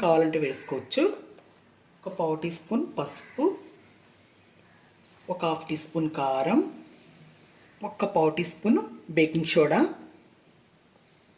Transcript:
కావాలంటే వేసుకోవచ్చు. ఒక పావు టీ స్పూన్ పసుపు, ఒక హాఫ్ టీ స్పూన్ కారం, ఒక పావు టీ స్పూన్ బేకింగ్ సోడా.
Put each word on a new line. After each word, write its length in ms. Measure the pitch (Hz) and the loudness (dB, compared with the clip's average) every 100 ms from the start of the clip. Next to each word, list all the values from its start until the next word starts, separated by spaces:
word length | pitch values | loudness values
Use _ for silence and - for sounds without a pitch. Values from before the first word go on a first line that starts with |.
కావాలంటే 360 | 180 160 160 156 143 | 4 4 4 0 -2
వేసుకోవచ్చు. 580 | 127 - 135 - - 381 - - - - _ _ _ _ _ | -4 -8 -8 -4 0 0 -2 -12 -20 -20 _ _ _ _ _
ఒక 160 | 190 185 | -10 -4
పావు 160 | 165 156 | -2 -2
టీ 80 | 170 170 | -4 -8
స్పూన్ 280 | - 233 349 - | -4 -4 -4 -6
పసుపు, 480 | 143 - - - 349 - - - - _ _ _ _ _ _ _ _ _ _ _ _ _ - 180 | -8 -8 -12 -2 -2 -2 -10 -20 -20 _ _ _ _ _ _ _ _ _ _ _ _ _ -10 -4
ఒక 60 | 170 | -2
హాఫ్ 140 | 156 - | -4 -6
టీ 60 | 151 - | -8 -6
స్పూన్ 260 | 165 156 - | -4 -2 -2
కారం, 400 | 139 131 139 254 392 - - - - - - - - _ - - 202 | -2 0 2 2 2 -4 -20 -20 -20 -20 -20 -20 -20 _ -20 -14 -12
ఒక 160 | - 208 170 | -4 0 2
పావు 120 | 156 156 | 2 2
టీ 100 | 170 | -4
స్పూన్ 280 | - 208 330 - - - 160 | -2 2 2 0 -10 -2 2
బేకింగ్ 320 | 156 165 156 170 | 2 2 2 4
సోడా. 260 | 147 175 330 - - - _ _ _ _ _ _ _ _ _ _ _ | 4 4 2 0 -18 -20 _ _ _ _ _ _ _ _ _ _ _